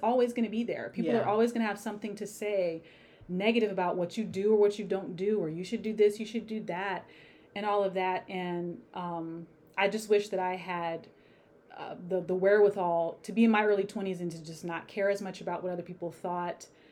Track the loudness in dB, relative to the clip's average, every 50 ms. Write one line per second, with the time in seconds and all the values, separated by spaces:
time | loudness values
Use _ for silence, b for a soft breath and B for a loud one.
0 | 0 2 4 4 2 2 2 -2 -2 -2 -2 -4 -4 -4 -4 -6 -6 -6 -4 -2
1 | 0 2 2 2 2 2 4 4 2 2 2 0 -2 -2 -2 -4 -6 -8 -8 -6
2 | -8 -8 -8 -8 -10 -10 -8 -6 -4 -2 0 0 0 0 -2 -6 B B B B
3 | B B B B B -6 -4 0 2 2 4 4 2 2 2 0 0 0 0 0
4 | -2 -2 -2 -4 -6 -4 -4 0 4 4 6 6 6 4 4 0 -2 -2 -2 -2
5 | -2 -6 -6 -4 0 0 0 0 0 -2 -4 -6 -6 -4 -6 -4 -4 -2 4 6
6 | 6 6 4 2 -4 -6 -6 -6 -6 -6 -6 -6 -6 -6 -6 -4 -4 -4 -4 -6
7 | -8 B B B B B B B B B -8 -4 -2 0 2 2 2 2 0 0
8 | 0 0 0 -2 -4 -6 -6 -4 -4 -2 -2 -2 -4 -4 -6 -10 -14 -12 -10 -8
9 | -6 -6 -6 -6 -6 -8 -8 -10 -12 -14 -18 _ _ _ _ 0 0 0 0 -2
10 | 0 2 2 2 2 0 -2 -2 -2 -2 -4 -4 -6 -6 -4 -4 -4 -4 -4 -6
11 | -10 -14 b b b b b b b b b -20 _ -20 -16 -14 -12 -12 -12 -12
12 | -6 -2 -2 -2 0 -2 0 2 6 6 8 8 8 6 6 2 2 2 2 2
13 | 2 0 -4 -6 -10 -2 4 6 6 8 8 6 6 4 4 4 2 0 -4 -6
14 | -4 -4 -4 -4 -6 -6 -6 -8 -12 -14 -12 -10 -8 -6 -6 -6 -8 -8 -4 0
15 | 2 2 2 0 -4 -8 -10 -8 -6 -6 -4 -4 -4 -4 -6 -6 -8 -10 -10 -10
16 | -10 -10 -8 -8 -6 -4 -4 -2 -4 -4 -6 -8 -14 -20 B B B B